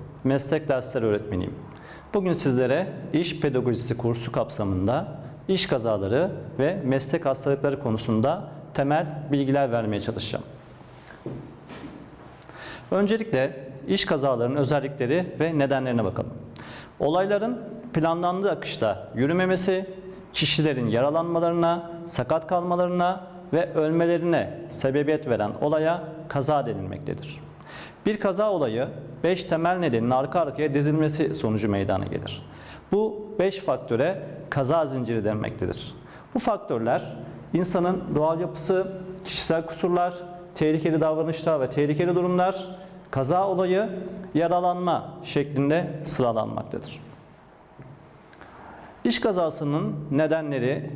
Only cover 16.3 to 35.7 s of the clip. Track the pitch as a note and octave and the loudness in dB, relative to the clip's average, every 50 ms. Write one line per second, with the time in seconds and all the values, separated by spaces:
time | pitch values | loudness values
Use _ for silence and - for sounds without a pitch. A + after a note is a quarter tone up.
16.3 | - - - - - - - - - - - - - - - C#3+ D#3+ F3+ G3 G3 | -8 -12 -14 -16 -16 -16 -16 -16 -16 -16 -16 -16 -4 0 0 2 4 2 2 2
17.3 | G#3 G3+ G#3+ A#3+ B3 - - - - - - - - D#3+ D#3 E3 E3 E3+ F3 F3 | 2 0 0 0 -2 -4 -8 -10 -12 -12 -12 -4 0 2 2 2 2 2 2 0
18.3 | F3+ F#3 G3 G3+ D#3+ - - - - - - G#2+ F#2+ - - - - B2 C3 C#3 | 0 2 2 0 0 0 -4 -6 -2 0 0 0 0 0 -6 -6 -2 0 2 2
19.3 | E3+ F3+ F#3 F#3 F#3 F#3 - G3 F#3 F#3 F#3+ - - - - - - - - - | 4 4 4 4 2 2 2 2 2 2 0 -4 -10 -12 -12 -14 -14 -14 -16 -8
20.3 | - - D#3 C#3+ - D#3 D3+ D#3 C#3 B2+ A#2+ A2+ G#2+ A#2 C3+ C#3+ D3+ E3 E3 E3+ | -4 -2 0 2 2 4 4 4 2 2 2 2 4 4 4 4 4 2 2 2
21.3 | E3+ E3+ E3+ E3+ E3+ E3+ E3+ E3+ E3+ E3+ E3+ - E3 E3+ E3+ E3+ - - - - | 2 2 4 4 4 4 4 4 2 2 -2 -6 -10 -12 -12 -6 -4 -4 0 0
22.3 | D#3+ E3 D#3+ - F#3 F3 F3 F3+ F3 F3 F3+ F3 F3+ F3+ F3 F3+ F#3 F#3 - - | 0 0 0 0 0 0 2 2 2 2 2 2 2 2 2 2 0 -2 -6 -12
23.3 | - - - - - D#3+ F3 - - E3 D#3 D#3 D#3+ E3 E3+ E3+ F3 E3 E3+ F3 | -16 -16 -6 0 0 2 2 2 2 2 2 4 4 4 4 4 4 2 2 2
24.3 | E3 C3+ G2+ - - - - - - - - C3+ C3 D3 D3 D3 D#3 D3+ D#3 D3+ | 2 2 2 -2 -6 -10 -12 -10 -6 -2 0 2 2 2 4 2 2 0 2 2
25.3 | E3 F#3+ G#3 G#3 - - D3+ D3 D#3 D#3 D#3 D#3+ E3+ F3+ - - - - - - | 2 2 2 0 0 0 0 2 2 4 4 2 2 0 -2 -8 -12 -12 -8 -4
26.3 | - C#3+ C3 C#3+ D3+ C#3+ C3+ A#2+ G#2 G2 F#2+ F#2+ G2 F#2+ G2 - - - - - | -2 0 2 2 2 2 2 0 -4 -4 -6 -6 -8 -6 -6 -6 -6 -6 -8 -12
27.3 | - - - - - - - - - - - - - - - G3+ G#3+ G#3 - G3 | -14 -14 -16 -18 -18 -20 -18 -18 -16 -16 -16 -16 -18 -4 -2 -2 0 2 0 0
28.3 | F#3 F#3+ G#3+ G#3+ G3 E3 C#3+ A#2 A2 A#2 C3+ - - - - - - - - E3+ | 2 2 2 2 2 2 2 2 2 0 -2 -2 -4 -10 -12 -14 -6 -2 2 2
29.3 | F#3 F3+ - - E3+ D#3+ E3 E3+ F#3 F#3 F3 D3 A#2 A2+ A2+ A#2+ B2+ C3 C#3 C#3+ | 2 2 0 0 0 2 2 2 2 2 2 2 2 2 4 4 4 2 2 2
30.3 | D3+ F3+ E3 C#3+ - C#3+ D3+ D3+ C#3 D3 C#3+ D3+ D3+ D#3 D#3 D3+ D3+ - D3+ - | 2 2 0 0 0 0 0 2 2 2 4 4 4 4 2 2 2 2 0 0
31.3 | - - - A2 G#2+ G#2 G#2+ G#2+ G2+ G2 G2 G2 F#2+ F#2+ G2+ G2 - G2 G2+ G2 | 0 0 0 0 2 2 2 2 2 2 2 2 0 0 -2 -2 -4 -6 -6 -8
32.3 | - - - - - - - - - - - - F#3+ G3+ A3 G#3+ G#3 - - - | -10 -10 -12 -14 -18 -18 -18 -18 -18 -18 -4 0 2 2 2 0 -2 -6 -10 -6
33.3 | - - F3+ G3 F#3+ - - - C3 A#2+ - - A#2+ A2+ C#3 E3+ G3 F#3+ - - | -2 0 0 0 0 -2 -2 -2 -2 -2 -2 0 0 2 2 0 0 -2 -8 -10
34.3 | - - - - - C#3+ C3+ A#2+ D#3 E3+ D#3 C3+ C3+ C3 B2 A2 A#2 A2+ G2 G#2+ | -12 -12 -12 -4 -2 0 2 4 4 2 2 2 0 -2 -2 0 0 0 0 0
35.3 | G#2+ G#2+ G#2+ G#2+ - - F#2+ F2+ | 0 0 -2 -4 -4 -4 -4 -4